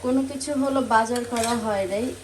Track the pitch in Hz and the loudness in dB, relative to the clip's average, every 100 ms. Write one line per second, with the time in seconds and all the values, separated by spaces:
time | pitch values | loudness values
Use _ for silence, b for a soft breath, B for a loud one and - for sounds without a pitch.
0 | 254 262 269 277 - 285 277 269 233 226 | 2 0 0 -4 -4 0 0 0 4 4
1 | 226 240 233 240 226 233 214 202 190 196 | 4 -2 -2 -2 0 0 0 -2 0 -2
2 | 254 180 | -2 -6